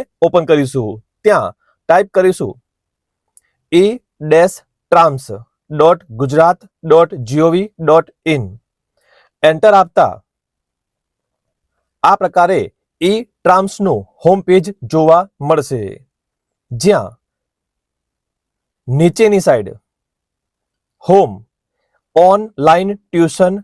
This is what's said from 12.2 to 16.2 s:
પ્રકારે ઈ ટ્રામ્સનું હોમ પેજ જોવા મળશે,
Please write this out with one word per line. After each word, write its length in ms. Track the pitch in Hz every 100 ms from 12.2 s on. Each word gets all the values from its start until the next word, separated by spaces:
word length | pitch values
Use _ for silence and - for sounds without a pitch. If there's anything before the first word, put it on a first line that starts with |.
પ્રકારે 380 | 185 180 175 175 92 - _ _
ઈ 180 | 175 220
ટ્રામ્સનું 840 | 247 _ - 185 196 - 196 113 98 _
હોમ 160 | 165 190 180
પેજ 180 | 185 175 196 117
જોવા 300 | 160 160 170 196 _ 143
મળશે, 340 | 160 135 127 98 101 _ _